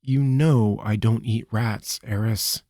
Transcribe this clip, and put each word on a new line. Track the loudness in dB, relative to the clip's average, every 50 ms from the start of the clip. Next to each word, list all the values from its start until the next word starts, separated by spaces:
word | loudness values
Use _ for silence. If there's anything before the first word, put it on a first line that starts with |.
You | _ 0 0 2
know | 2 2 2 2 4 4 4 4 4 2 0 -2
I | -2 -2 -2
don't | 0 2 2 0 2 0
eat | -2 -4 -4 -4 _
rats, | -4 -2 -2 -2 -4 -6 -8 -10 -12 -10
Eris. | -6 -6 -4 -2 -2 -2 -2 -2 -2 -4 -6 -6 _